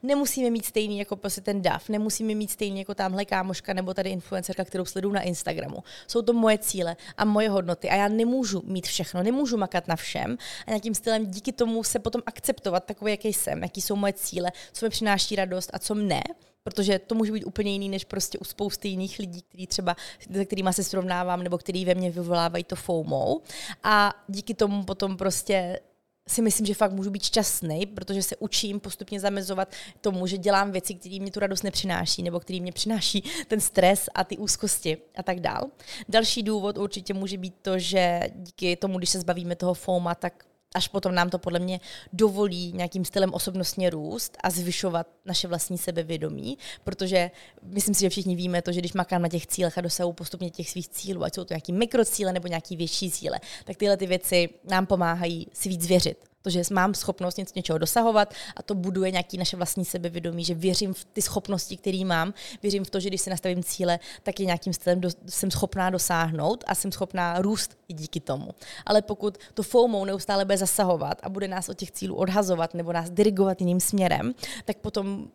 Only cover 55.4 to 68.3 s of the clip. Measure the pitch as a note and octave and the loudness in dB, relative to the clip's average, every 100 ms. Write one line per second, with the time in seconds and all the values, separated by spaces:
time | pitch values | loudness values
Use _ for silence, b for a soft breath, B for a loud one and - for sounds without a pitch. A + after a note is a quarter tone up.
55.4 | - - G3 F3+ E3+ F3+ - - - _ | -8 -6 -4 -2 6 6 6 -2 -14 _
56.4 | - F3+ F3 G3 F#3 G3+ - F3+ F3+ F3 | -2 0 2 4 4 2 -2 -2 -4 -4
57.4 | F#3+ - F3+ D#3+ D#3+ A#3+ A3+ G#3+ G#3 B | -6 -6 -2 0 2 4 6 6 4 B
58.4 | B - - G3+ F3+ F#3+ F#3 F#3 F3 F#3 | B -12 -6 -2 0 0 2 0 -2 -2
59.4 | F3+ F#3 F3 - F3 F3+ F3 E3+ E3+ E3+ | -2 -2 -2 -2 -2 -2 -4 -4 -6 -4
60.4 | E3+ E3 F#3 F3+ G#3 F#3+ - - G3 G#3 | -2 0 2 2 0 -4 -6 -4 -2 -2
61.4 | - G3 - F#3 - F#3+ F#3 E3+ E3+ G3+ | -2 -4 -4 -6 -4 -2 0 2 0 -4
62.4 | B A#3 G3+ G3 F#3+ G3 F#3+ F3+ - F3+ | B -4 -2 0 0 -2 -2 -4 -4 -2
63.4 | F#3 F3+ E3+ - F3+ E3+ B B - F#3+ | 0 -2 -2 0 2 0 B B -6 -2
64.4 | F#3+ E3+ - F3 - F3+ F3+ E3+ - - | 0 0 -2 -2 2 2 2 -4 -8 -2
65.4 | F#3+ - F#3+ F#3+ F#3 F#3 - E3+ E3 D#3+ | -2 0 -2 0 0 2 2 2 2 2
66.4 | D3 A#3+ - - G3+ - F#3 F#3+ F3 F3 | 0 0 0 -2 -2 -4 -4 0 0 2
67.4 | G3 G#3+ - - _ D#3+ D#3 E3 - | 2 2 -2 -6 _ -12 -8 -8 -4